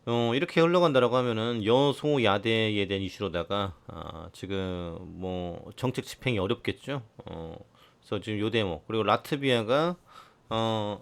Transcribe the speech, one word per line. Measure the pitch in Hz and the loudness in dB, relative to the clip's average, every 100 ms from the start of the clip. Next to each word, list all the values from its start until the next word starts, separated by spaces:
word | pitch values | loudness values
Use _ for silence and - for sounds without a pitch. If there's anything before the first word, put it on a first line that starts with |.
| - | -2
어, | 117 117 | 0 2
이렇게 | 120 127 165 | 0 0 4
흘러간다라고 | 165 180 175 131 123 123 | 4 6 6 6 4 4
하면은 | 123 110 113 117 101 | 2 0 0 0 4
여소야대에 | 123 143 131 147 143 110 98 113 113 110 104 95 | 6 4 2 0 4 4 4 2 2 2 0 0
대한 | 98 | -2
이슈로다가, | 95 - 101 85 82 101 98 - - | -4 -4 -4 -4 -2 -2 -4 -6 -16
아, | 82 78 80 82 | -14 -12 -12 -16
지금 | - 92 98 92 90 85 82 | -14 -8 -4 -4 -6 -8 -10
뭐 | 87 85 92 90 87 85 - - | -12 -10 -6 -6 -6 -10 -14 -6
정책 | 127 127 - | -4 -4 -8
집행이 | - 139 107 | -6 -2 -2
어렵겠죠. | 95 123 - 117 - 139 110 - - | 0 -2 -4 -6 -8 -8 -10 -18 -14
어, | 82 82 82 - _ _ _ | -12 -12 -14 -18 _ _ _
그래서 | - 104 | -8 -8
지금 | 107 107 | -4 -4
요 | 107 | 0
대목, | 113 98 80 - | 0 0 -4 -4
그리고 | 110 | -2
라트비아가, | 104 110 - 147 139 120 107 135 170 175 _ - - _ _ | 2 2 0 -2 2 0 2 2 0 -4 _ -20 -20 _ _
어, | 113 113 110 104 101 | -2 0 0 -2 -6